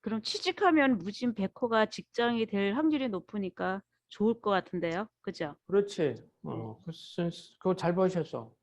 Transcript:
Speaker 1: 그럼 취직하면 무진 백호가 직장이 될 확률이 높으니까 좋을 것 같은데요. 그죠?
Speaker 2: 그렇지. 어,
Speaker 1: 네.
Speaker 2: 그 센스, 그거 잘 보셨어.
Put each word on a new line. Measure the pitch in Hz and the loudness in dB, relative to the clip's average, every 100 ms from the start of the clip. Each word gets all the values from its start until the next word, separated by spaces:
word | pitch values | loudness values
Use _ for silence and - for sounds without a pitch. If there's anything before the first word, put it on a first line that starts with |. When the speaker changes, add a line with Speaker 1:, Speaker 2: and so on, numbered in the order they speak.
Speaker 1:
그럼 | - 220 | -4 -4
취직하면 | 214 - - 359 381 320 269 233 | -4 -4 -4 2 4 6 6 4
무진 | 170 202 247 | -2 -4 -4
백호가 | 214 190 - 240 226 214 | 0 -4 -2 0 2 2
직장이 | - - - 240 233 220 | -2 -10 0 0 2 0
될 | 202 202 | 0 0
확률이 | 220 311 302 262 | 2 2 2 0
높으니까 | 190 170 214 190 - 185 190 - _ _ | -4 -6 -6 -6 -4 -4 -4 -8 _ _
좋을 | - 208 226 | -2 0 2
것 | 208 | 2
같은데요. | 196 175 180 165 165 220 _ | 0 0 -4 -2 -4 -6 _
그죠? | - 180 156 147 _ | -12 -8 -8 -8 _
Speaker 2:
그렇지. | 190 202 - 151 113 - _ | 2 2 0 -2 -2 -12 _
어, | 151 127 | -8 -8
Speaker 1:
네. | 110 110 | -8 -10
Speaker 2:
그 | - | -12
센스, | 160 - - 170 170 - _ | -14 -12 -4 -4 -4 -16 _
그거 | 190 | -2
잘 | 185 170 | 0 0
보셨어. | 175 185 180 156 123 113 _ | 2 2 2 -4 -8 -10 _